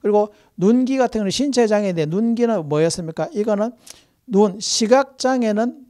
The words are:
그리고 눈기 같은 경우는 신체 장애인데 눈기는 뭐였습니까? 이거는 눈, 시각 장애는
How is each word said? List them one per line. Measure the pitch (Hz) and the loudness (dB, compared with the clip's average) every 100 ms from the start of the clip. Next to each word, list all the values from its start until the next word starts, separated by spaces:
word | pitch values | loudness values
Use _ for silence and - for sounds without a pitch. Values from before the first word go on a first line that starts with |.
그리고 | 208 208 208 _ _ - | 2 0 0 _ _ 0
눈기 | 185 247 254 269 | 2 2 2 0
같은 | 240 220 | 0 0
경우는 | 196 | -4
신체 | - 285 247 226 | -2 -2 2 2
장애인데 | 208 202 170 151 | 2 0 -2 -2
눈기는 | 180 233 233 233 214 151 | 0 0 0 0 0 -2
뭐였습니까? | 151 165 165 165 165 156 | 0 0 -2 -8 -6 -6
이거는 | 277 214 202 220 240 - - _ _ - | -4 -2 0 -2 -6 -20 -20 _ _ -2
눈, | 196 208 202 | 2 2 0
시각 | - - 214 254 269 _ | -6 -2 2 2 2 _
장애는 | 254 262 226 208 240 294 | -2 0 0 0 -2 -6